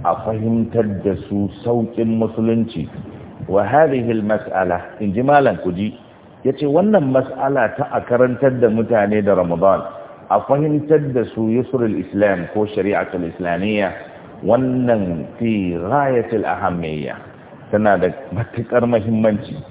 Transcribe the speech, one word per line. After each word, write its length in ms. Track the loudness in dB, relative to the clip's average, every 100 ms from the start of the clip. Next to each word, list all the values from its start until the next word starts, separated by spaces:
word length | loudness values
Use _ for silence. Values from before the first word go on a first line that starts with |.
a 100 | 0 -2
fahimtar 760 | -2 -2 0 0 0 0 -2 -2
da 100 | -2 -4 -4
su 220 | -2 -2 -4
sauƙin 540 | -2 0 -2 -2 0 0
musulunci. 680 | -2 0 0 0 -2 -6 -10 -12 -14 -16 -18 -14 0
Wa 160 | 0
hadhihi 460 | 4 4 4 2 0
al-mas'ala, 920 | 0 0 -2 0 -2 0 -2 -4 -6
in 120 | -4
ji 80 | 0
malam 340 | 4 6 4 0
ku 100 | -4
ji, 220 | -4 -4 -6 -20 -20 -20 -4
yace 220 | -4 -2 0
wannan 440 | 2 4 4 4
mas'ala 600 | 2 0 -4 0 2 0 -2
ta 120 | -4
a 80 | -4
karantar 580 | 0 2 2 4 0 4
da 80 | 2
mutane 540 | 2 2 2 4 2
da 100 | 4
Ramadan, 460 | 2 2 4 4 4 -2 -12 -18 -20 0
a 100 | 0
fahimtar 720 | 2 0 2 0 2 2 2
da 100 | -2 -4
su 140 | -2 0
yusrul 500 | 0 0 -2 0 -2
Islam 480 | -4 0 2 0 -2
ko 140 | -2 -2
shari'atul 640 | 0 0 0 -2 -6 -6
Islamiyya, 600 | -6 -4 -2 0 0 -2 -4 -16 -20 -20 -8
wannan 800 | 0 2 2 0 2 2 0 -4 -8 -4
fi 360 | -2 0 0 -2
ghayatil 640 | 0 0 2 0 0 -2
ahammiya, 720 | -2 -2 -2 -2 -4 -6 -8 -10 -16 -20 -20 -20 -2
tana 260 | 2 4 4
da 100 | 2 -2 -8
matuƙar 500 | -6 -6 -6 0 0 2
muhimmanci. 680 | 2 2 2 2 0 -4 -12 -14